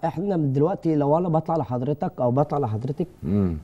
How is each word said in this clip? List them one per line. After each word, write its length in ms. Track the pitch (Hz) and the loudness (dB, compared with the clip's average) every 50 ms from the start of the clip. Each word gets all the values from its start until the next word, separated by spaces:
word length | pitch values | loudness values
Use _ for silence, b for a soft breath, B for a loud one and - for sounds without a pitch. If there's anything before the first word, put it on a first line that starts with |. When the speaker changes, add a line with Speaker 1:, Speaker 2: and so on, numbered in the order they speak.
| - | -4
Speaker 1:
احنا 320 | 165 - 156 190 202 196 165 | -4 -4 -4 -2 -2 0 0
من 160 | 151 139 131 | 0 0 2
دلوقتي 420 | 139 147 170 196 - - 165 156 | 2 2 2 0 0 0 0 2
لو 220 | 147 143 139 147 165 | 2 4 4 2 2
انا 120 | 180 180 | 2 2
بطلع 280 | 156 160 156 - 165 160 | 0 0 0 0 -2 -2
لحضرتك 540 | 135 - 127 123 127 135 147 143 151 143 - - | -2 -2 -4 -2 -2 -2 -2 -2 -4 -6 -4 -2
او 120 | 127 123 | 0 2
بطلع 260 | 120 135 147 - 156 143 | 2 2 2 0 0 -2
لحضرتك، 480 | 139 113 110 107 120 135 143 - 180 - - - - | -2 -2 -2 -2 -4 -4 -4 -4 -6 -6 -8 -8 -4
Speaker 2:
مم. 340 | 71 98 104 98 90 82 76 | 0 2 2 2 2 0 -2